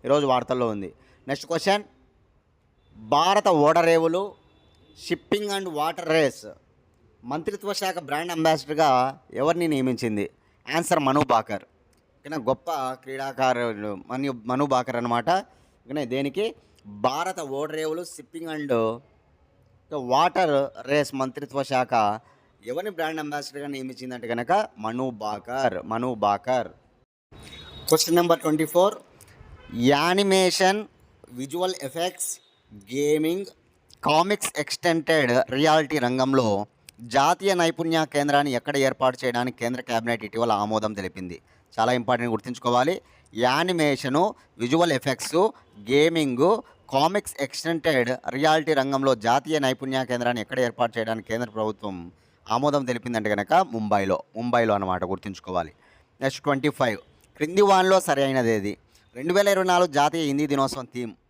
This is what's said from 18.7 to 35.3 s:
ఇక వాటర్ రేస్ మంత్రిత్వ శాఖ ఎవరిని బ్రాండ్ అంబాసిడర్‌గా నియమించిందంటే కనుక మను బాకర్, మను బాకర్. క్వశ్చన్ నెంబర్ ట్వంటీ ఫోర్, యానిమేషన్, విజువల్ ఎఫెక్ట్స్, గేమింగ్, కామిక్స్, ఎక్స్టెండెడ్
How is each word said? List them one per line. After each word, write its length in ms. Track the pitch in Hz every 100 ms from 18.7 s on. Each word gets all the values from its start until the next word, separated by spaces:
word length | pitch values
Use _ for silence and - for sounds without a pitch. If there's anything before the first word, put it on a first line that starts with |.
| 120 113 117 _ _ _ _ _ _ _ _ _
ఇక 40 | 147
వాటర్ 880 | 123 135 175 - 175 139 139 - 123
రేస్ 280 | 147 139 135
మంత్రిత్వ 480 | 131 131 135 131
శాఖ 560 | 135 127 123 120 104 110 _ _ _ _ 110
ఎవరిని 260 | 143 208
బ్రాండ్ 280 | 165 160 160
అంబాసిడర్‌గా 480 | 147 147 139 143 143
నియమించిందంటే 600 | 139 131 127 127 123 120
కనుక 400 | 117 120 190 214 -
మను 320 | 110 120 131
బాకర్, 760 | 110 107 104 117 127 131 92 -
మను 280 | 113 127
బాకర్. 540 | 113 104 101 - 127 92 - _ _ _ _ _ - - - - - -
క్వశ్చన్ 280 | 160 160 170
నెంబర్ 240 | 175 165
ట్వంటీ 260 | 160 151 156
ఫోర్, 300 | 175 196 233 - _ - - - - - 117
యానిమేషన్, 1080 | 123 143 165 190 196 190 185 - 185 208 208 _ _ _ -
విజువల్ 420 | 123 135 165 185 -
ఎఫెక్ట్స్, 560 | 135 156 180 185 - - _ _ _ 104
గేమింగ్, 720 | 98 127 147 151 160 180 196 _ _ _ _ -
కామిక్స్, 500 | - 156 180 208 - -
ఎక్స్టెండెడ్ 960 | 143 - 175 165 151 160 127